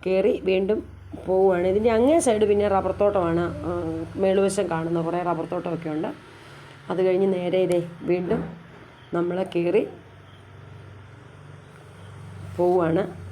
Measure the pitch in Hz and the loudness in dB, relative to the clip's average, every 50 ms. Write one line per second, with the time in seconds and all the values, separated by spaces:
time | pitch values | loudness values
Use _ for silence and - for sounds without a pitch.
0 | - 185 190 190 190 220 254 - - 185 190 190 196 190 220 285 - - - - | 0 2 2 4 4 2 2 2 0 0 2 2 2 0 0 -2 -2 -10 -16 -18
1 | - - - - - - 185 185 190 190 185 175 175 185 190 208 214 240 226 220 | -18 -18 -16 -12 -4 0 2 4 6 4 4 4 2 2 2 2 2 4 4 4
2 | 240 269 311 339 - 262 220 214 214 208 208 202 202 208 196 190 185 185 185 - | 4 6 4 4 4 4 4 4 4 4 4 4 4 2 2 2 2 0 0 2
3 | 208 208 202 196 180 165 165 170 175 170 170 170 - 165 175 175 170 160 160 160 | 2 2 4 2 2 2 2 0 0 -2 -4 -6 -6 -6 -4 -4 -4 -4 -6 -6
4 | 165 160 - - 190 190 190 196 196 196 196 202 196 170 165 160 165 165 170 170 | -8 -8 -4 0 2 2 4 4 2 2 2 0 -2 0 -2 -2 -2 -2 -2 -2
5 | 165 165 170 175 175 175 170 160 165 - 175 180 170 180 165 160 165 160 151 151 | -2 -2 -2 -2 -2 -2 -2 -2 -4 -4 -4 -6 -4 -4 -6 -6 -6 -6 -4 -4
6 | 175 233 302 - - - - - - - - - - - - - - - 190 170 | -4 -6 -8 -10 -16 -20 -20 -20 -20 -20 -20 -20 -20 -20 -20 -20 -8 -6 -2 0
7 | 185 185 185 180 196 196 185 180 180 175 175 185 185 175 175 175 170 - - - | 2 2 4 4 2 2 2 0 -2 0 2 2 2 4 2 0 0 -2 -10 -10
8 | - - 175 180 180 175 214 247 - - - - - - - - - - - - | -2 -2 0 0 0 -2 -2 -2 -4 -8 -10 -16 -18 -20 -20 -20 -20 -20 -20 -20
9 | - - - 175 170 175 175 185 190 190 - 175 170 175 175 214 - - - - | -16 -6 -4 -2 -2 -2 -2 -2 -4 -2 -2 -2 0 2 2 2 0 0 -8 -16
10 | - - - - - - - - - - - - - - - - - - - - | -20 -20 -20 -20 -20 -20 -20 -20 -20 -20 -20 -20 -20 -20 -20 -20 -20 -20 -20 -20
11 | - - - - - - - - - - - - - - - - - - - - | -20 -20 -20 -20 -20 -20 -20 -20 -20 -20 -20 -20 -20 -20 -20 -20 -20 -20 -20 -20
12 | - - - - - - - - - - - - 175 180 180 185 170 160 165 185 | -20 -18 -18 -18 -16 -16 -16 -16 -14 -12 -4 0 2 2 4 2 2 2 2 0
13 | 208 - - - - - | -2 -2 -6 -12 -14 -16